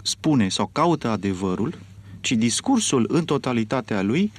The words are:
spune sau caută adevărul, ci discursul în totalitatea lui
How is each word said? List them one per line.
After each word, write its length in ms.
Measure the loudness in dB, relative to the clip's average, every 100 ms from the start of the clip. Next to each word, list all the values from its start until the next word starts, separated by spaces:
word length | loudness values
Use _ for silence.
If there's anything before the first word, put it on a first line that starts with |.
spune 460 | -8 -4 2 2 2
sau 200 | 0 -2
caută 380 | 0 2 2 0
adevărul, 640 | -2 -2 -2 -2 0 -2 -6 -16 -20 -20 -10
ci 120 | -2
discursul 720 | 0 0 0 2 2 2 2 2
în 140 | 0 0
totalitatea 760 | -2 0 -2 0 -2 -2 -2
lui 300 | 0 2 0